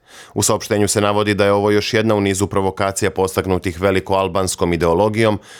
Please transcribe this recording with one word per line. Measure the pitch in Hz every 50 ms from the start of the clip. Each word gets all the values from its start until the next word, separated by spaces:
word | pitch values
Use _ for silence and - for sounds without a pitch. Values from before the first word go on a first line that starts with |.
| _ - - - - - -
U | 104
saopštenju | 101 - 110 101 - - 110 101 104 95
se | - 107
navodi | 104 101 104 104 107 104 104
da | 95 101
je | 101
ovo | 101 101 101 104
još | 104 104 101 - -
jedna | 110 110 113 107
u | 104
nizu | 101 98 98 92 101
provokacija | 95 - 101 98 95 92 - 101 98 95 - 107 95
podstaknutih | - - 95 92 - - - 95 92 90 - 98 82 85
velikoalbanskom | 92 98 95 92 90 - 95 95 95 92 85 98 95 92 - - 92 87
ideologijom, | 87 82 85 82 82 87 104 110 104 110 113 110 104 - - - -